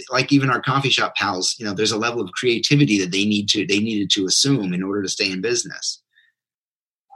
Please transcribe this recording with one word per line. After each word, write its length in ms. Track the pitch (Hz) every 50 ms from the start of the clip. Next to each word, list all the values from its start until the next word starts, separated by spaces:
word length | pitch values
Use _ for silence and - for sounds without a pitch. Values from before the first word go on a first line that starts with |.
| - -
like, 220 | 127 127 135 - 143
even 160 | 139 135 135
our 120 | 123 120
coffee 280 | - 135 131 139 135 127
shop 260 | 113 120 110 - -
pals, 400 | - 101 98 95 90 95 - - -
you 80 | 113
know, 80 | 104 98
there's 200 | 101 107 101 117
a 40 | 104
level 240 | 113 120 120 120
of 100 | 107 92 -
creativity 680 | - - 123 117 107 - - 147 147 143 107 104 98
that 120 | 92 90
they 120 | 90 95 101
need 240 | 107 104 101 101 104
to, 160 | - 110 85
they 140 | 85 98 104
needed 300 | 107 113 110 101 101 95
to 140 | - 104 95
assume 480 | 90 - - - 139 139 120 101 92 90
in 100 | 92 95
order 180 | 95 98 104
to 60 | 98 92
stay 220 | - - 104 95
in 80 | 95 95
business. 600 | 95 117 120 120 - 85 - - - - - - _ _ _ _ _ _ _ _ _ _ _ _ _ _ _ _ _ _ _ _ _ _ -